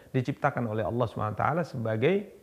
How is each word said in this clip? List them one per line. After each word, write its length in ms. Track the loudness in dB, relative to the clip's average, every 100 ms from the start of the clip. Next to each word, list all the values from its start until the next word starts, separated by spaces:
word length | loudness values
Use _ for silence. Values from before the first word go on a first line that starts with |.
| -2
diciptakan 560 | 0 0 0 0 0 -2
oleh 160 | -2 0
Allah 200 | 0 0
Subhanahu 240 | 0 -4
wa 60 | 0
taala 200 | 0 0 -2
sebagai 640 | -4 -2 2 2 2 -2 -12